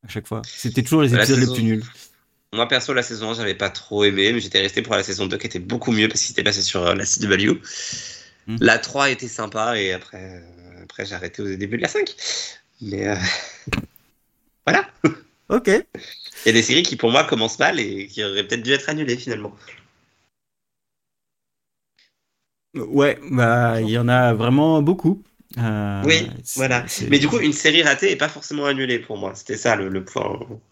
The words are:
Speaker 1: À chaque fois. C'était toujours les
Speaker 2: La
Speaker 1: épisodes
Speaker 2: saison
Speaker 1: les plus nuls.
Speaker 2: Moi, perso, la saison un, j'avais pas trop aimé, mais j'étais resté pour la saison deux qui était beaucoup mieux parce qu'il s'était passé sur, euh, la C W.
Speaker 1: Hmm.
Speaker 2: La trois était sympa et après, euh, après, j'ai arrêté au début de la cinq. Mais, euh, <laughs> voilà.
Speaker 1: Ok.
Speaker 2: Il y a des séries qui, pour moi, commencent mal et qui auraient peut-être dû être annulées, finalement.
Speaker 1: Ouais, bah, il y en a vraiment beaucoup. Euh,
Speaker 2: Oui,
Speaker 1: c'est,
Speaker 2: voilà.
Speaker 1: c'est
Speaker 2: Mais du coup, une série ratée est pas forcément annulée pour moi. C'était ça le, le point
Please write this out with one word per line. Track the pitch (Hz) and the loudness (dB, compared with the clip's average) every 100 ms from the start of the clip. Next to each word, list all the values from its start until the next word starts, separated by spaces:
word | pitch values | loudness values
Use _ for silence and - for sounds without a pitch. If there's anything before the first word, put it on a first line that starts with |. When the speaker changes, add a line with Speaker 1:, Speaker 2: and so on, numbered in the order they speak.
| - | -8
Speaker 1:
À | |
chaque | 110 - | -10 -8
fois. | 110 110 - | -10 -8 -8
C'était | 127 123 | -4 -2
toujours | 123 160 | 2 4
les | 143 | 6
Speaker 2:
La | 120 | 6
Speaker 1:
épisodes | 110 131 | 6 6
Speaker 2:
saison | 127 123 | 4 2
Speaker 1:
les | |
plus | |
nuls. | 113 110 117 - - _ _ _ _ | 2 0 -2 -18 -20 _ _ _ _
Speaker 2:
Moi, | 110 120 | -2 0
perso, | 131 - | 0 0
la | 131 | -2
saison | 120 113 107 | -2 -6 -6
un, | |
j'avais | 113 107 90 | -4 -4 -2
pas | 101 | -4
trop | - - 104 101 | -6 -6 0 2
aimé, | 98 98 | 4 2
mais | 120 | 0
j'étais | 95 101 | 0 0
resté | 98 - | 0 -2
pour | 117 101 | -2 -2
la | |
saison | 98 98 95 | -2 -4 -4
deux | - | -4
qui | 117 | -6
était | 92 | -8
beaucoup | 90 117 - | -6 -4 0
mieux | 110 107 | 2 2
parce | - | 0
qu'il | - | -2
s'était | - | 0
passé | 104 98 | 0 0
sur, | 95 95 87 | -2 0 0
euh, | 95 | 0
la | 98 | 0
C | 95 | -2
W. | 107 95 104 - - - - - - - - _ - | 2 2 2 0 -4 -12 -10 -10 -12 -18 -20 _ -10
Speaker 1:
Hmm. | 113 | 2
Speaker 2:
La | 143 117 | 4 4
trois | - 139 139 | 0 0 0
était | 127 123 | 0 -6
sympa | - 110 107 113 113 | -8 -6 -4 -2 0
et | 95 | -2
après, | 92 - 92 92 90 | -4 -10 -18 -16 -18
euh, | 85 90 90 90 | -20 -20 -20 -20
après, | 87 - 98 | -20 -12 -10
j'ai | 92 | -8
arrêté | 90 - | -12 -8
au | 101 95 | -8 -6
début | 98 117 | -6 -4
de | |
la | - | -2
cinq. | 427 392 - - - - - _ _ | -2 -4 -6 -10 -8 -10 -16 _ _
Mais, | 110 98 101 | -8 -4 -2
euh, | 98 | -2
<laughs> | 95 - - - - - - _ _ _ _ _ _ _ - | -2 -4 -8 -16 -8 -8 -8 _ _ _ _ _ _ _ 0
voilà. | 349 392 _ - - - _ _ | 2 0 _ 0 0 -16 _ _
Speaker 1:
Ok. | 208 240 | 0 4
Speaker 2:
Il | 196 - - - - - - 110 | 2 2 -16 -18 -18 -18 -2 4
y | |
a | |
des | 113 | 4
séries | 104 135 | 4 2
qui, | 175 131 | 2 0
pour | 117 | 2
moi, | 127 | 4
commencent | 156 123 110 - | 2 0 -2 2
mal | 147 147 | 0 2
et | 104 98 98 | -4 -8 -10
qui | 110 | -6
auraient | 107 98 101 | -4 -4 -2
peut-être | 120 | -4
dû | 113 | 0
être | 139 - | 0 0
annulées, | 156 147 120 | -4 -2 -4
finalement. | 127 110 104 - - - _ _ _ _ _ _ _ _ _ _ _ _ _ _ _ _ _ _ _ _ _ _ _ _ _ _ _ _ _ - | -4 -8 -8 -14 -20 -20 _ _ _ _ _ _ _ _ _ _ _ _ _ _ _ _ _ _ _ _ _ _ _ _ _ _ _ _ _ -10
Speaker 1:
Ouais, | - 143 139 - - | -2 4 4 2 -2
bah, | 131 117 120 120 113 | 2 4 4 4 2
il | 110 | 0
y | 117 | 2
en | 120 | 4
a | 127 123 | 4 4
vraiment | 113 117 135 156 160 | 4 4 4 6 4
beaucoup. | 147 180 160 196 - _ _ - | 4 2 2 0 -4 _ _ -4
Euh, | 117 107 104 101 | -2 0 -2 -2
Speaker 2:
Oui, | 139 165 - - | 2 2 0 -10
Speaker 1:
c'est, | - - | -10 -2
Speaker 2:
voilà. | 131 123 92 | 0 0 -2
Speaker 1:
c'est | - - | -6 2
Speaker 2:
Mais | 143 | 2
du | 147 | 4
coup, | 233 | 0
une | 151 | 0
série | 143 160 156 | 2 2 4
ratée | 151 139 196 | 4 2 0
est | 160 | 0
pas | 147 | -2
forcément | 147 - 147 143 | -6 -10 -4 -2
annulée | 135 131 120 | -2 -2 -4
pour | - 107 | -4 -8
moi. | 98 | -8
C'était | - - 110 | -10 -10 -4
ça | 131 107 | 0 0
le, | 95 | -2
le | 95 | -6
point | 95 - - 117 120 113 _ | -6 -6 -6 -6 -12 -16 _